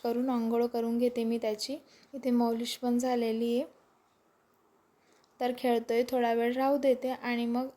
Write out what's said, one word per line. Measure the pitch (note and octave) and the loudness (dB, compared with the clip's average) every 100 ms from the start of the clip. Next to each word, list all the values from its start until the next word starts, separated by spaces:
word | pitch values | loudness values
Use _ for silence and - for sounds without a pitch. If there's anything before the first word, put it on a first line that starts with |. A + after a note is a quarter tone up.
करून | A#3+ A#3+ C4 | -2 -2 0
आंघोळ | B3 A3+ A#3 A#3+ | 0 0 0 0
करून | A#3+ A#3 A#3 | 0 -2 0
घेते | A#3+ A#3+ | 0 0
मी | A3+ A#3 | -2 0
त्याची. | A3 G#3+ - D4 - - - | -2 -4 -6 -8 -12 -20 -16
इथे | C#4 B3+ | -6 0
मॉलिश | A#3+ A#3 A3+ A#3+ - | 2 2 0 -4 -4
पण | B3 A#3+ | 0 0
झालेली | B3+ B3 A3+ A3+ A#3 A#3+ | 2 0 0 0 0 0
आहे. | D4 - _ _ _ _ _ _ _ _ _ _ _ _ _ _ _ - | -2 -8 _ _ _ _ _ _ _ _ _ _ _ _ _ _ _ -6
तर | B3 B3+ | -4 -2
खेळतोय, | B3+ A#3 A#3 A#3 B3 | 0 0 0 0 0
थोडा | B3+ A#3 | 0 0
वेळ | A#3 A#3 | 2 0
राहू | B3 C4+ C#4+ | 0 2 2
देते | C#4 B3 B3+ | 4 2 0
आणि | B3+ A#3+ A#3+ A#3 | -6 -4 -2 -2
मग | A#3+ C4 | -2 -4